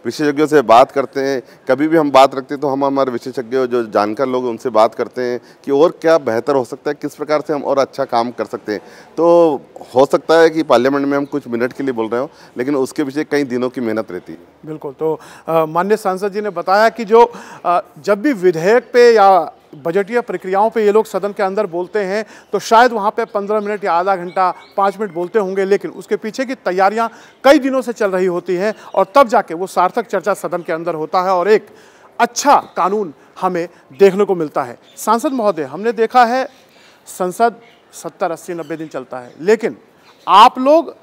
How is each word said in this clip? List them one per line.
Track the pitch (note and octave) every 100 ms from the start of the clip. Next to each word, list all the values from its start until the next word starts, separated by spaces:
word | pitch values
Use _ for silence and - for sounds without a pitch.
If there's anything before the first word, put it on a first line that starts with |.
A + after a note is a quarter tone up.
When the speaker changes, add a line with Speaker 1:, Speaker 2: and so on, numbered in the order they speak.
| A#2+
Speaker 1:
विशेषज्ञों | - D3 C#3+ D3+
से | D3
बात | A2 A2+ C#3
करते | C#3+ B2 C#3
हैं। | C3+ C3 - - -
कभी | C3 D#3
भी | E3
हम | D3
बात | C3 C3+ C3+
रखते | B2+ C#3
हैं |
तो | C#3+
हम | C#3 C#3
हमारे | C#3 C3
विशेषज्ञ | A#2 C3 B2+ A2+ C3 B2+
जो | B2
जानकार | A2 G#2 G#2 G#2+ C3
लोग | B2+
हैं | B2
उनसे | A2+ C3
बात | A2 A#2 -
करते | G#2 B2+
हैं | B2 B2 - _ C#3
कि |
और | C#3 E3+ -
क्या | E3 E3
बेहतर | C3 A2+ D3 C#3
हो |
सकता | A#2+ C#3 D3+
है, | D3
किस | C#3+ -
प्रकार | C#3+ D3+
से | C#3+
हम | C#3+
और | B2 C#3
अच्छा | B2+ - C3
काम | A#2 B2
कर | A#2 G#2
सकते | A2+ -
हैं। | G2 - - - -
तो | E3+ E3+ E3 C3+ - - - B2
हो | C#3
सकता | E3 - E3
है | E3
कि | D#3+
पार्लियामेंट | C#3+ A#2+ C3 C#3 C#3
में | C#3+
हम | C3+
कुछ | C#3+ B2
मिनट | A#2 B2
के | C3+
लिए | C3+
बोल | A2+ A2
रहे | A#2
हो, | C#3+ - - A2+
लेकिन | C3 C#3
उसके | B2+ -
पीछे | C3+ C#3+
कई | - C#3+
दिनों | C3+ B2 B2
की | B2+
मेहनत | A2+ A2 A2
रहती | F2+ -
है। | D#2+ - _ D#3
Speaker 2:
बिल्कुल, | D#3 D3
तो, | C3 D#3+ D3+ - - -
अ, | D#3+ D#3
माननीय | E3+ G3 G#3
सांसद | F#3+ F#3 G3+
जी | G3+
ने | G#3
बताया | E3+ E3+ G3+ A3
कि | A3+ G3+
जो, | A3+ A#3+ - - - F3+
अ, | F3 - D#3
जब | G3 G3+
भी | D4
विधेयक | G#3 F#3 D#3+ F#3 A#3+ A#3+
पे | B3 A#3+
या | A3 G3 F3+ C#3+ - _ D3
बजटीय | D#3+ F#3+ F#3+ A#3+
प्रक्रियाओं | A3+ F#3 F#3+ F#3+ A3
पे | A#3 G#3
ये |
लोग | G#3+ G#3+
सदन | F#3+ G3+
के | G3+
अंदर | F#3+ G3 G3+
बोलते | F3 F3+ G#3+
हैं | F#3 G#3+ G#3 - _
तो | G3+
शायद | - A3+ B3
वहाँ | A3+ G#3
पे | A3+ A3+
पन्द्रह | G3+ G3+ G#3+
मिनट | G3+ G#3
या | F#3+
आधा | E3+ F#3+ F#3+
घंटा, | F3+ F#3+ F3+ - - -
पाँच | G3 F#3+
मिनट | G#3
बोलते | E3 F3+ A3+
होंगे, | F#3 F#3+ G3
लेकिन | G3 E3
उसके | - - G#3
पीछे | A3 - B3+
की | B3+
तैयारियाँ | F#3+ F#3 G3 A3 A3+ - - _
कई | C4+ D4+
दिनों | C4 C4
से | A#3
चल | A3+ G3+
रही | F#3 F#3
होती | F3 F3 F3
हैं | G#3+ G3+ - F#3+
और | F#3+ C#4+
तब | A#3
जाके | A3+ -
वो | E3 F#3
सार्थक | F#3+ F3+ A#3+ G3
चर्चा | F#3+ G3
सदन | F#3 E3+ F3
के | E3+
अंदर | E3 E3+ D#3
होता | D#3 F#3
है | F#3
और | F3+ F#3+
एक | G#3+ - - _ _ _ -
अच्छा | A#3 - C#4+ G#3 - F#3+
कानून | F3 G#3+ F3 - _ -
हमें | F#3 F3 E3+ _ _ C3+
देखने | G3 F#3+
को | G3 F3
मिलता | D3+ D#3+
है। | B2 A2+ _ -
सांसद | G#3+ A3+ D4
महोदय, | C4 G#3 E3
हमने | C3 D#3+ A3+
देखा | G#3+ A3 B3 A3+
है | C4 C4 _ _ _ _ _ -
संसद | - F3+ F3 A#3 - - _ _
सत्तर, | - E3 - F3+
अस्सी, | D#3+ -
नब्बे | E3+ D#3 D#3+
दिन | D#3+
चलता | C#3+ B2+ B2+
है, | A#2+ -
लेकिन | F3+ A3 F3 G#2 _ _ _ _ -
आप | F#3+ A#3+ B3+
लोग | C4+ D#4+ C4+ -